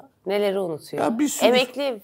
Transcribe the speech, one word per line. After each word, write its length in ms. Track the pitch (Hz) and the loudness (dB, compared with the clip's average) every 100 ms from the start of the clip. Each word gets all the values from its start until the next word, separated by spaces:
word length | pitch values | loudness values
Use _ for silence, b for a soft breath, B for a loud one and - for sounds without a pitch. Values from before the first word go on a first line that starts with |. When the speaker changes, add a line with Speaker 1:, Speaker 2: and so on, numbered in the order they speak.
| - _ 185 | -18 _ -4
Speaker 1:
Neleri 340 | 202 202 196 | 0 0 -2
unutuyor? 440 | 180 151 - 147 | -4 -6 -8 -2
Speaker 2:
Ya 160 | - 226 | -2 0
bir 80 | 294 | -2
sürü 220 | - 220 | 2 4
Speaker 1:
Emekli, 520 | 254 254 262 277 220 | 4 2 -2 -4 -6